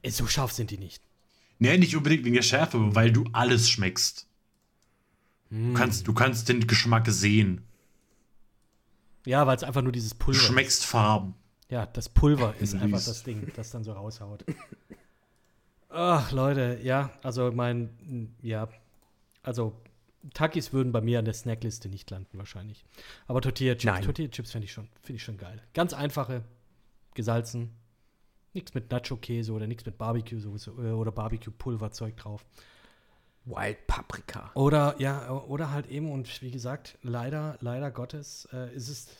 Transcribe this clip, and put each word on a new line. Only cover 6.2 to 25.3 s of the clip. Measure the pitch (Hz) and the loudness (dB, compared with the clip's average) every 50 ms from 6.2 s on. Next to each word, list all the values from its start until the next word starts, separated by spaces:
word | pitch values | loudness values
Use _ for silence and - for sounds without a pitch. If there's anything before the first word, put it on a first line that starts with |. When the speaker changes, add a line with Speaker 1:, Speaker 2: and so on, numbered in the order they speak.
| 127 131 123 117 - - | 4 4 2 0 2 2
Speaker 2:
den | 123 120 113 | 2 4 4
Geschmack | 113 113 110 - 117 117 113 113 | 4 4 2 4 4 4 4 4
sehen. | 113 104 90 95 104 104 110 104 95 90 87 - - - _ _ _ _ _ _ _ _ _ _ _ _ - - _ _ _ _ _ _ _ _ _ _ _ _ _ - _ _ | 4 2 4 4 6 6 6 6 4 2 -2 -6 -16 -20 _ _ _ _ _ _ _ _ _ _ _ _ -20 -20 _ _ _ _ _ _ _ _ _ _ _ _ _ -20 _ _
Speaker 1:
Ja, | 127 127 139 147 | 2 4 4 6
weil's | 131 131 123 - | 6 4 2 0
einfach | 151 120 139 | -2 0 0
nur | 123 127 123 | 0 2 0
dieses | 120 113 110 - | -2 -4 -6 -4
Pulver | - - 139 135 | 0 2 4 4
Speaker 2:
Du | 127 - | 6 4
schmeckst | - 123 131 135 135 - - | 6 4 4 4 4 0 0
Speaker 1:
ist. | - | 0
Speaker 2:
Farben. | - - 117 107 107 107 101 95 95 92 - _ _ _ _ _ _ | 2 4 4 6 6 6 4 2 -4 -10 -12 _ _ _ _ _ _
Speaker 1:
Ja, | 127 120 104 | -6 -6 -6
das | - - 123 117 - | -6 -6 -8 -8 4
Pulver | - - 151 147 147 139 123 107 104 - | 6 6 8 8 6 6 4 0 0 -2
ist | 104 101 98 | -2 -2 0
Speaker 2:
Wenn | 95 | 0
du | 101 | 0
Speaker 1:
einfach | 104 101 | 0 0
Speaker 2:
liest. | 95 - | 0 -2
Speaker 1:
das | - 113 - - | -4 -6 -8 -10
Ding, | 127 113 107 104 - - | -10 -10 -8 -8 -10 -10
das | - 110 - | -10 -12 -10
dann | - 120 110 | -10 -10 -10
so | 113 | -10
raushaut. | 107 95 101 110 113 - 107 101 104 104 - - 156 - - - - _ _ _ - _ _ _ _ _ _ _ _ _ _ _ _ _ _ _ _ _ _ _ | -10 -10 -12 -12 -12 -14 -14 -14 -14 -12 -10 -10 -10 -10 -10 -20 -20 _ _ _ -20 _ _ _ _ _ _ _ _ _ _ _ _ _ _ _ _ _ _ _
Ach, | - 165 170 180 175 151 120 113 | -4 -2 2 4 4 4 2 2
Leute, | 135 131 131 139 143 135 127 120 123 110 110 | 0 2 2 2 2 2 0 0 -2 -4 -2
ja, | 127 127 135 139 131 - - - | 0 0 0 0 -2 -8 -10 -10
also | 131 117 127 123 123 | -6 -2 0 -2 0
mein, | 117 120 123 120 120 120 117 113 117 - - 151 131 120 113 113 117 _ | 0 0 -2 0 -2 -2 -4 -6 -10 -16 -14 -12 -10 -10 -10 -10 -14 _
ja, | - 117 110 107 110 110 - - _ _ _ _ _ _ _ _ _ _ _ _ | -8 -6 -4 -4 -6 -8 -10 -20 _ _ _ _ _ _ _ _ _ _ _ _
also | _ 131 120 117 113 110 110 - - - _ _ _ _ _ _ - 143 _ | _ -6 -4 -2 -2 -4 -4 -10 -20 -20 _ _ _ _ _ _ -20 -18 _
Takis | - 151 160 - 170 131 - - | -2 -2 0 0 -2 -4 -2 0
würden | 135 131 127 | 0 0 2
bei | 117 113 | 0 0
mir | 107 113 120 117 | 2 2 0 2
an | 110 | 0
der | 113 107 | -2 -4
Snackliste | - - 120 113 110 117 113 104 - - 98 | -4 -6 -6 -6 -4 -6 -8 -8 -8 -12 -12
nicht | 98 98 - - | -12 -12 -14 -14
landen | 98 92 95 _ - | -14 -14 -14 _ -14
wahrscheinlich. | 95 98 - - 98 92 107 107 - _ _ _ - - - - - _ | -16 -16 -14 -14 -16 -14 -16 -16 -18 _ _ _ -20 -20 -20 -20 -20 _
Aber | - 123 131 | -2 -2 -2
Tortilla-Chips, | 127 131 - - 131 127 123 120 120 | 0 -2 -2 0 2 2 2 2 2
Speaker 3:
Nein. | 117 98 90 98 | 0 0 2 0
Speaker 1:
Tortilla-Chips | 98 127 - - 123 - - 120 - | -2 -2 -2 -6 -8 -8 -12 -12 -10
find | - 117 107 | -10 -10 -10
ich | 101 - | -10 -12
schon, | - 104 - _ - | -16 -18 -18 _ -20
find | _ - 131 | _ -14 -12
ich | 113 - | -12 -10
schon | - | -12